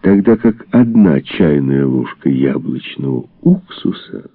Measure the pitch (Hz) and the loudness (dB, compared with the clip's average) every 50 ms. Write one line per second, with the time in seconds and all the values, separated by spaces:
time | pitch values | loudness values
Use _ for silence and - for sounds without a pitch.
0 | - 95 101 101 95 117 113 107 - 117 110 - - _ - 120 123 117 113 117 | 2 2 2 2 4 2 0 2 2 -2 -2 -2 -10 _ 2 2 2 2 4 4
1 | 104 90 76 67 69 - - - 92 80 73 71 69 67 67 69 69 67 64 64 | 4 4 4 0 -2 -6 -2 0 0 2 2 0 0 0 0 0 0 0 -2 -2
2 | 60 - - _ - 67 67 64 67 67 69 67 64 - 65 - - - - - | -4 -6 -10 _ -4 -4 -2 0 0 -2 -2 -4 -6 -6 -8 -8 -10 -14 -12 -8
3 | 139 135 131 123 123 - _ _ - 170 185 185 - _ - - - - - - | -6 -6 -6 -6 -8 -10 _ _ 2 2 2 2 -2 _ -20 -8 -6 -6 -6 -6
4 | - - - - - - | -12 -18 -18 -18 -18 -20